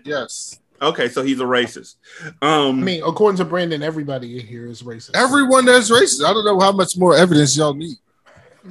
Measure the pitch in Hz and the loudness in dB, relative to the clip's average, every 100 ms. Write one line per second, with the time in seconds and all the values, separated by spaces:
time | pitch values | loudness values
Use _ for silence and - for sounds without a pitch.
0 | 143 147 113 - - - _ - 180 175 | -8 -8 -8 -14 -16 -20 _ -6 -4 -2
1 | 123 127 135 127 127 123 117 - - _ | -4 -2 -4 -4 -2 -2 -2 -8 -20 _
2 | _ - 156 - 143 156 139 131 185 170 | _ -20 -18 -4 0 0 0 -2 -2 -4
3 | 156 165 214 185 165 175 175 156 151 156 | -4 0 0 0 -2 -2 -4 -4 -6 -8
4 | 143 135 120 123 110 120 120 117 120 113 | -8 -8 -10 -14 -14 -16 -16 -16 -16 -18
5 | - 185 254 285 262 262 247 247 220 233 | -6 -2 0 2 4 4 6 4 4 2
6 | 370 - 151 214 208 190 196 196 175 180 | 2 2 0 0 0 2 2 2 -2 2
7 | 180 147 180 151 143 139 151 143 165 131 | 4 6 6 4 2 2 -2 -4 -10 -16
8 | _ _ _ - _ _ 190 | _ _ _ -20 _ _ -20